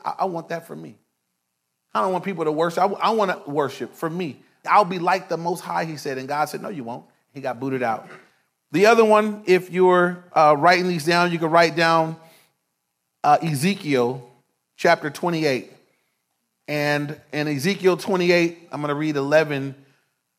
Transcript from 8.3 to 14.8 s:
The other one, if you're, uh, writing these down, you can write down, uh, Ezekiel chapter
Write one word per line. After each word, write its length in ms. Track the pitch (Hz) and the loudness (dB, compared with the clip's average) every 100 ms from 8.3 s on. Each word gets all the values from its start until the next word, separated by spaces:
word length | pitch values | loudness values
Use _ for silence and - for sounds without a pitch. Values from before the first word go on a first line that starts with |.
| _ _ _ _ | _ _ _ _
The 140 | - 208 | 2 6
other 180 | 233 | 6
one, 380 | 220 214 214 202 - | 6 4 2 -2 2
if 240 | 185 180 | 2 2
you're, 540 | 175 185 180 175 175 - | 2 4 6 2 -2 -4
uh, 220 | - 151 151 | 4 4 6
writing 320 | 160 180 180 | 4 4 2
these 160 | 175 | -2
down, 280 | 147 175 175 | 0 2 2
you 60 | 170 | 0
can 120 | 165 | 2
write 260 | 165 170 156 | 4 4 2
down, 400 | 165 165 160 160 - _ _ _ _ _ _ _ _ _ | 2 2 0 -6 -16 _ _ _ _ _ _ _ _ _
uh, 140 | 143 147 | 2 2
Ezekiel 840 | 165 143 165 196 151 135 120 135 - _ _ _ _ | 2 -2 -2 -2 0 0 0 -2 -12 _ _ _ _
chapter 340 | - | -2